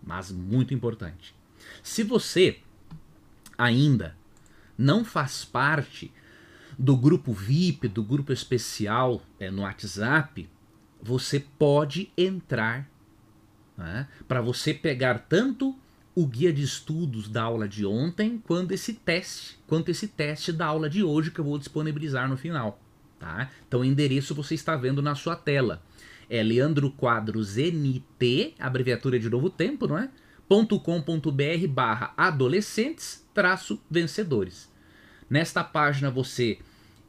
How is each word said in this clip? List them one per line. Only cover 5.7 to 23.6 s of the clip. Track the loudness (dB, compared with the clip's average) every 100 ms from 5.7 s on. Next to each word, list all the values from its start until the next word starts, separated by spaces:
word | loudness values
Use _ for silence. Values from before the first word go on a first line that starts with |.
| 2 -2 -10 -16 -18 -20 -20 -20 -20 -18 0
do | 4 6
grupo | 6 4 0
vip, | -6 0 2 2 0 -4
do | -4
grupo | -2 -2 -2
especial, | -6 -2 -4 -4 -6 -2 0 0 -2 -6 -12
é, | -8
no | -6
WhatsApp, | -6 -8 -10 -4 0 0 0 -8 -14 _ _ _ _ _
você | -4 -4 -2 -4
pode | -4 0 4 4 2 -4 -6 0
entrar, | 0 0 -4 -2 -2 -4 -10 _ _ _ _ _ _ _ _ -12
né, | -8 -8 -8 -12 -4
pra | -2
você | -2 -2 -2
pegar | -2 -4 0 0 0 2
tanto | 2 2 0 -4 -4 -16 _ _
o | 0
guia | 0 2 0
de | 2
estudos | -2 -4 -6 -4 -4 -4 -6
da | -4
aula | -2 -2 -4
de | -2
ontem, | -2 0 -2 0 -2 -2
quanto | -2 -2 0
esse | -4 -6
teste, | -6 -2 -2 -4 -12 -16 -20 -2
quanto | -2 0
esse | -4 -6
teste | -4 -4 -4 -4
da | -2 -2
aula | 0 0
de | 0
hoje | 2 2 0
que | -4
eu |
vou | -4 -4
disponibilizar | -4 -4 -4 -4 -4 -2 -2
no | -2
final, | -4 -4 -4 -8 _ _ _ _
tá? | -10 -8 -8 -10